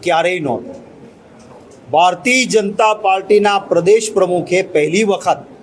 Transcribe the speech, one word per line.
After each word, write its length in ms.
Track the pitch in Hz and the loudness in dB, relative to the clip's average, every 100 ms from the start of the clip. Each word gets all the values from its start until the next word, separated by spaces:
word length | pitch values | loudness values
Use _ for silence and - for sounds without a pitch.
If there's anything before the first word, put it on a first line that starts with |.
ક્યારેય 440 | 175 165 170 180 | -2 0 0 -2
નહોતો. 280 | 139 113 - - - - - - - - - - - - - | -4 -6 -8 -18 -20 -20 -20 -20 -20 -20 -20 -20 -20 -20 -4
ભારતીય 600 | 151 180 175 240 254 233 | 2 2 0 0 0 2
જનતા 420 | 214 202 202 214 214 | 0 0 0 0 0
પાર્ટીના 600 | 190 190 190 208 202 196 | 0 -2 2 2 2 0
પ્રદેશ 420 | - 170 170 226 220 | 0 0 4 2 2
પ્રમુખે 480 | 196 180 175 151 180 190 | 0 0 -2 -2 -2 0
પહેલી 360 | 156 151 190 | -2 0 0
વખત 340 | 208 185 180 139 - - | 0 0 -2 -4 -6 -20